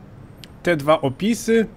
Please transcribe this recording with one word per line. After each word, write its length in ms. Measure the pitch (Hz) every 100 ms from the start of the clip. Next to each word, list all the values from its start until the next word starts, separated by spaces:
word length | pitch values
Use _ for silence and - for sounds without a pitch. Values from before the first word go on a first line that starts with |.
| - - - - - -
te 140 | 175 165
dwa 240 | 143 160
opisy. 640 | - - 202 226 - 226 214